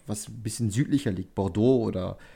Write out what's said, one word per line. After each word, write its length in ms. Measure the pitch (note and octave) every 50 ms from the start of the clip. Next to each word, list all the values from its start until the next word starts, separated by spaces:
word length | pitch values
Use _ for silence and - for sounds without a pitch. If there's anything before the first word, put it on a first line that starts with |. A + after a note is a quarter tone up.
| - -
was 220 | G#2+ G#2+ - -
ein 120 | A2 A#2
bisschen 300 | A2 A2 - - A#2+ G#2+
südlicher 400 | F#2+ A#2 D3 - D3 C3+ - A#2
liegt. 240 | F#2+ F2+ F#2 - -
Bordeaux 480 | - F#2+ F#2+ E2+ G#2 A2 B2+ C3 B2 A2+
oder 340 | G#2+ - F#2 F2+ F#2+ F2+ - - - -